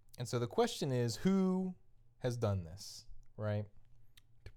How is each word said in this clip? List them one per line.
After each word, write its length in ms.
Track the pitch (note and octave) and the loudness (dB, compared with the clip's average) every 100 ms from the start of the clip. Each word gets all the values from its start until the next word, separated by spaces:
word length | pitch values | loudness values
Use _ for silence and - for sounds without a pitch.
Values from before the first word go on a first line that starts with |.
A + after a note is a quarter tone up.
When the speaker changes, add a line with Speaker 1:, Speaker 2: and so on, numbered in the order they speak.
| - - | -16 -10
Speaker 1:
and 100 | B2 | -4
so 120 | B2 | 0
the 80 | A#2+ | 0
question 440 | - A#3+ - D#3 | 2 2 2 0
is, 260 | B2+ A#2+ A#2 | 2 2 2
who 580 | F#3+ F#3+ F#3+ F#3 F#3 F3+ - - - - | 4 6 4 2 -2 -6 -14 -20 -20 -6
has 160 | B2+ A#2+ | -2 2
done 280 | A2+ G2 E2 | 2 2 -2
this, 400 | - - - - - - - | -10 -14 -14 -12 -12 -12 -6
right? 280 | G#2 G#2 G#2 - - - - - - - | -2 0 -2 -10 -18 -18 -20 -20 -20 -20
Speaker 2:
To 60 | - | -18